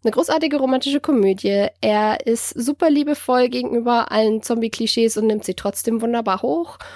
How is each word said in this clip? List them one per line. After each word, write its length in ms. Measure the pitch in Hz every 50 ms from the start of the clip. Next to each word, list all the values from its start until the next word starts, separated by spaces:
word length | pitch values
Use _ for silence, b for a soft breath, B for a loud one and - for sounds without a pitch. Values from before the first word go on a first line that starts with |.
| -
eine 80 | 226
großartige 460 | - - 330 - 302 320 320 294 294
romantische 420 | 277 262 262 262 262 - 277 277 285
Komödie. 680 | - 320 277 226 196 196 190 190 - 202 202 202 202 - - _
Er 460 | - 214 208 214 214 214 214 - -
ist 240 | 220 233 - - -
super 400 | - - 233 269 285 - 349 311
liebevoll 600 | 285 294 285 294 294 - - - 247 254 247 247
gegenüber 640 | 247 247 247 - 240 233 233 240 240 233 - -
allen 300 | - 220 220 214 220 214
Zombie-Klischees 760 | - - 233 233 226 220 - - 226 220 - 233 226 226 -
und 100 | 214 220
nimmt 180 | 220 214 208 -
sie 100 | - 185
trotzdem 460 | - - 202 - - - 226 226 220
wunderbar 400 | 233 233 240 233 220 208 185 190
hoch. 360 | - 262 302 339 339 - - - B B B